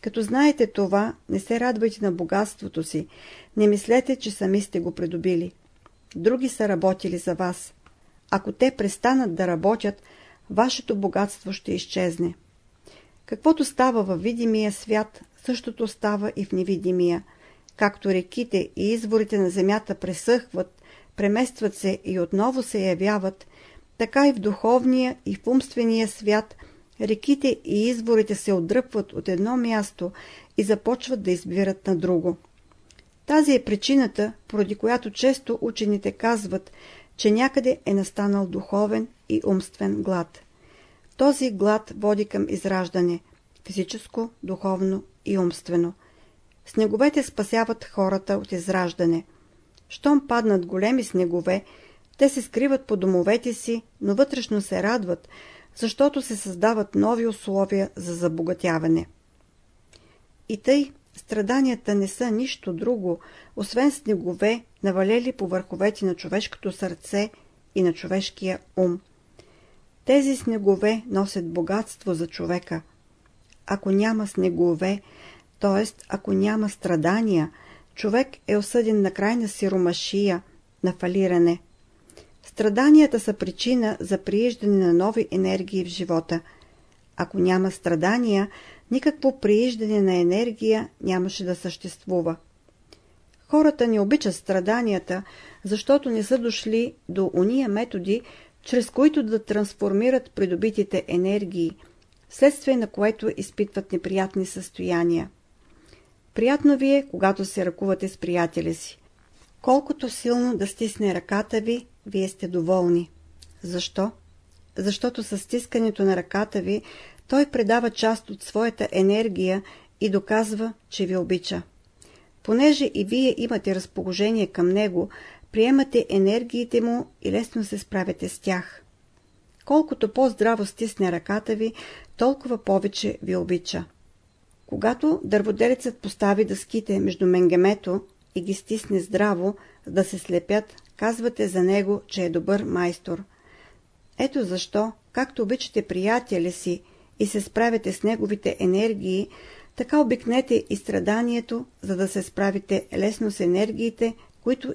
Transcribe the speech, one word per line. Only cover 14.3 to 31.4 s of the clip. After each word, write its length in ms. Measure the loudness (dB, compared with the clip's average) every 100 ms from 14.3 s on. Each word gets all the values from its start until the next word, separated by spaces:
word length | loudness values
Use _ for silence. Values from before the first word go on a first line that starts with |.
| 0 0 2 0
свят, 500 | -4 -2 -2 -2 -12 -20 _ -6
същото 420 | -6 -6 -6 -8
става 440 | -2 -2 -2 -4 -6
и 100 | -4
в 60 |
невидимия. 720 | -2 -2 -2 0 2 2 0 -6 _ -20 _ _ -2
Както 340 | -2 0 -2
реките 600 | -2 -2 -8 -2 -2 -4 -4
и 160 | -2
изворите 460 | -2 0 0 0 0
на 120 | 0
земята 460 | 2 2 0 -4 -8
пресъхват, 840 | -6 -4 0 0 0 -8 -8 _ -20 -20 _ -2
преместват 600 | 0 2 0 -2 -6 -2
се 240 | -4 -4 -4
и 140 | -4
отново 440 | -2 0 0 -2
се 160 | -4 -2
явяват, 680 | 0 0 0 0 -2 -8 -20 -20 -20 -20 _ -6
така 300 | 0 4 4
и 60 |
в 60 | 4
духовния 800 | -2 0 2 4 4 2 0 -4 -8
и 100 | -6
в 120 | 0
умствения 600 | 0 0 -2 0 2 -2
свят 480 | -2 0 0 0 -18 -20 -20 _ _
реките 580 | -2 -2 2 2 2 0
и 240 | -2 0 0
изворите 480 | 0 2 2 2 -2
се 180 | 0
отдръпват 600 | 0 2 0 0 -6 -6
от 160 | -8 -4
едно 280 | -2 0 0
място 540 | 0 0 -2 -6 -8 -8 -20 -20 -6 -2
и 60 |
започват 600 | 0 0 0 -2 -4 -4
да 80 | -2
избират 560 | -2